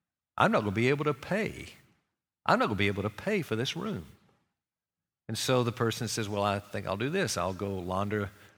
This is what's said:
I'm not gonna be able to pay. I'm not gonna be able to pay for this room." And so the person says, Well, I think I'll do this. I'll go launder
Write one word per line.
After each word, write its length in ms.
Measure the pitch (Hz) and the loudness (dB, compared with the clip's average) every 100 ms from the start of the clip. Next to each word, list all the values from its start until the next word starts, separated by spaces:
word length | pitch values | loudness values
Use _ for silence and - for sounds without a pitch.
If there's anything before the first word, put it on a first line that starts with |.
| _ _ _ - | _ _ _ 2
I'm 140 | 160 | 4
not 120 | 220 | 4
gonna 80 | 104 | 2
be 180 | 101 123 | 2 2
able 160 | 143 151 | 2 0
to 80 | |
pay. 560 | 139 - 196 208 - 76 - _ _ _ _ _ _ - | -2 -2 -2 -2 -6 -14 -18 _ _ _ _ _ _ 2
I'm 140 | 214 | 4
not 60 | 220 | 4
gonna 100 | 98 | 2
be 120 | 101 | 2
able 160 | 101 | 2
to 60 | 101 | -4
pay 320 | - 196 208 | -4 -2 -2
for 140 | - 110 | 0 -2
this 220 | 131 165 | -2 -4
room." 280 | 220 120 82 - _ _ _ _ _ _ _ _ _ _ - | -6 -6 -8 -20 _ _ _ _ _ _ _ _ _ _ -10
And 80 | 113 | -2
so 260 | - 127 | 4 4
the 80 | 120 | 4
person 380 | 110 117 - 113 | 2 0 0 -4
says, 180 | - 101 | -2 -2
Well, 160 | 104 | 0
I 160 | 101 101 | 2 0
think 260 | - 104 95 | -4 -6 -4
I'll 120 | 98 | -2
do 120 | 131 | -2
this. 280 | 190 147 92 | 0 0 0
I'll 160 | 87 | -2
go 160 | 95 98 95 | -2 -4 -4
launder 540 | 90 92 101 104 98 - - | -2 -2 0 -2 -4 -8 -20